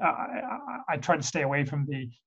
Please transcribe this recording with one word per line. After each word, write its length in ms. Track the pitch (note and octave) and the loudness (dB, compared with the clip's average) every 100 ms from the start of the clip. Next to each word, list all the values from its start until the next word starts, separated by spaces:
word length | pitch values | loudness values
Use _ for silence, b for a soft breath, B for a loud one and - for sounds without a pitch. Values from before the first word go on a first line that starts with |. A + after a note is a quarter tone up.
I, 40 | F3 | 2
I, 340 | - - - | 2 -2 -4
I, 540 | B3+ - - B3+ - | -4 -6 -6 -8 -2
I 20 | D3 | -2
try 200 | D#3+ D#3 | 2 2
to 40 | |
stay 200 | B2+ D#3+ | 2 0
away 220 | C#3 C#3+ C#3+ | 2 2 2
from 200 | C#3+ C#3 | 0 0
the, 220 | C3+ B2 - | -2 -6 -10